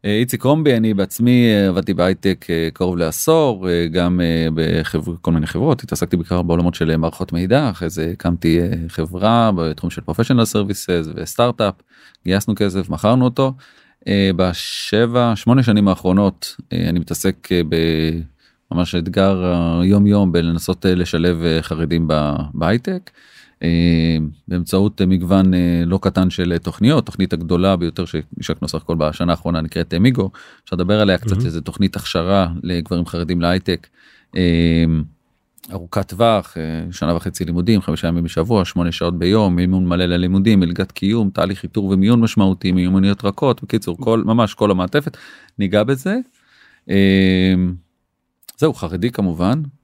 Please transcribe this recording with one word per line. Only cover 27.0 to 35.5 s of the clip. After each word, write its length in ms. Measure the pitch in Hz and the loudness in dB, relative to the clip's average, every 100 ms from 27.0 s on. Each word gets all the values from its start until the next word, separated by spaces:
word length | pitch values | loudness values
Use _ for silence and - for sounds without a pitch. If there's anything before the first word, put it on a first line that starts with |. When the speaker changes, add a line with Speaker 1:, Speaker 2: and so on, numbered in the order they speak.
| - | 0
Speaker 1:
תוכנית 280 | - 92 | -4 -2
הגדולה 420 | 82 82 87 95 92 | -2 -2 0 2 2
ביותר 300 | 85 - 85 | -2 -6 -6
שהשקנו 600 | 80 - - - 80 73 | -8 -8 -12 -8 -6 -6
סך 140 | 80 | -8
הכל 140 | - 82 | -4 -2
בשנה 360 | 76 78 87 | -2 0 -2
האחרונה 300 | 82 87 85 | 0 -2 -4
נקראת, 320 | 80 90 80 | -4 -6 -4
אה, 60 | 85 | 2
מיגו, 320 | 117 123 95 - - - | 2 2 -4 -6 -20 -20
אפשר 120 | - 87 | -8 -4
לדבר 260 | 90 107 | 0 2
עליה 160 | 104 90 | 4 2
קצת, 140 | 113 | 0
Speaker 2:
מהמם. 100 | 95 | -2
Speaker 1:
שזה 200 | 127 82 | -2 -4
תוכנית 340 | 76 - 95 98 | -10 -2 -2 -2
הכשרה 520 | - - 87 98 87 82 | -6 -4 2 2 0 -4
לגברים 420 | 85 87 82 87 85 | -4 -4 -2 -4 -2
חרדים 360 | 85 85 87 | -4 -2 0
להייטק, 460 | 85 92 95 85 _ _ _ _ _ - | 0 0 -2 -6 _ _ _ _ _ -2
אה, 60 | 90 82 85 82 82 80 78 _ _ _ _ | 2 4 4 4 2 0 -2 _ _ _ _